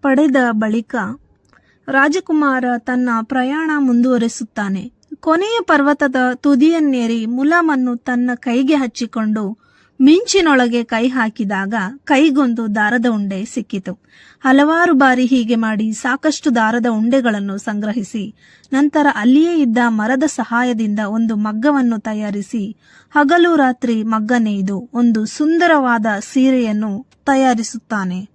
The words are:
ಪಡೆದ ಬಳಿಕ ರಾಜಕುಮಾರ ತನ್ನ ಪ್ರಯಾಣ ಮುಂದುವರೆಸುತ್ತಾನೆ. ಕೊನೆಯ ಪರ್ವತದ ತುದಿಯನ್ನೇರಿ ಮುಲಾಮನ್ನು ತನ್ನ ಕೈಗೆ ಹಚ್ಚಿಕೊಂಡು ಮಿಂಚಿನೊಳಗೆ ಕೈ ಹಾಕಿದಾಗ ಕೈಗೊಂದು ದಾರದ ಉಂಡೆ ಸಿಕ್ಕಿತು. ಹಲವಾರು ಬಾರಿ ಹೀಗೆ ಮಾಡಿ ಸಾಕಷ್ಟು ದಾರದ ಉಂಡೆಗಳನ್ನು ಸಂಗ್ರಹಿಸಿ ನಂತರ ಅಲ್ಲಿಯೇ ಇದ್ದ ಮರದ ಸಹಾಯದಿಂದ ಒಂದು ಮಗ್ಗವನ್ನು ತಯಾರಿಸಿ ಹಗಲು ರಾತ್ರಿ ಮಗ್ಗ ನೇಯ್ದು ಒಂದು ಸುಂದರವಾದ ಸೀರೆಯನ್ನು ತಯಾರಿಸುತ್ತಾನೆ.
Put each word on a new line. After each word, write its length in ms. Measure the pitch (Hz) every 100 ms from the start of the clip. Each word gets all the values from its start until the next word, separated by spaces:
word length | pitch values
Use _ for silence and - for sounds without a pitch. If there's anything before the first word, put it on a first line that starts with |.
ಪಡೆದ 340 | 277 262 302 262 247
ಬಳಿಕ 440 | 214 214 220 226 247 202 269 _ _ _ _ _ _ -
ರಾಜಕುಮಾರ 760 | 269 285 349 - 311 285 262 247 240
ತನ್ನ 320 | - 254 247 226
ಪ್ರಯಾಣ 480 | 226 262 254 277 320 302
ಮುಂದುವರೆಸುತ್ತಾನೆ. 1120 | 269 240 254 247 233 - 226 - 202 196 240 _ _ 302
ಕೊನೆಯ 400 | - 330 415 466
ಪರ್ವತದ 540 | 349 302 277 294 285 262 254 247
ತುದಿಯನ್ನೇರಿ 880 | 285 277 302 330 294 254 233 233 220
ಮುಲಾಮನ್ನು 720 | 247 285 349 320 277 254 240
ತನ್ನ 340 | - 247 247 247
ಕೈಗೆ 400 | - 240 269 302
ಹಚ್ಚಿಕೊಂಡು 840 | 254 - 233 233 214 214 202 220 _ _ _ _
ಮಿಂಚಿನೊಳಗೆ 840 | 269 339 466 392 330 269 247 240
ಕೈ 240 | 233 226 247
ಹಾಕಿದಾಗ 680 | 254 220 - 202 196 196 226 190 277
ಕೈಗೊಂದು 720 | - 269 311 269 262 233 226 208
ದಾರದ 300 | 208 214 240
ಉಂಡೆ 360 | 220 202 190 214
ಸಿಕ್ಕಿತು. 540 | - 208 196 185 185 _ _ - _
ಹಲವಾರು 500 | 269 269 294 330 349
ಬಾರಿ 320 | 277 269 254 254
ಹೀಗೆ 300 | 254 226 240
ಮಾಡಿ 380 | 220 214 220
ಸಾಕಷ್ಟು 600 | 214 262 262 311 294 311 240
ದಾರದ 300 | 220 233 240
ಉಂಡೆಗಳನ್ನು 680 | 220 226 269 240 208 202 196
ಸಂಗ್ರಹಿಸಿ 760 | - 208 214 240 202 226 196 - _ _ _
ನಂತರ 340 | 269 294 302 285 226
ಅಲ್ಲಿಯೇ 400 | 214 269 330 339
ಇದ್ದ 200 | 262 226 240
ಮರದ 360 | 220 214 269
ಸಹಾಯದಿಂದ 760 | 302 - 226 233 247 226 220 208 208
ಒಂದು 280 | 220 226 214
ಮಗ್ಗವನ್ನು 640 | 214 214 269 285 247 226
ತಯಾರಿಸಿ 800 | 220 214 214 202 196 233 196 - _ _ _
ಹಗಲು 460 | 294 285 349 339 320
ರಾತ್ರಿ 480 | 269 247 240 226
ಮಗ್ಗ 280 | 220 220 214 247
ನೇಯ್ದು 500 | 214 202 190 196 240
ಒಂದು 320 | - 240 214 214
ಸುಂದರವಾದ 800 | - 302 330 349 311 262 233 220 202
ಸೀರೆಯನ್ನು 880 | - 269 262 262 233 214 214 202 269 _ -
ತಯಾರಿಸುತ್ತಾನೆ. 1040 | 269 262 233 220 226 _ 214 185 180 202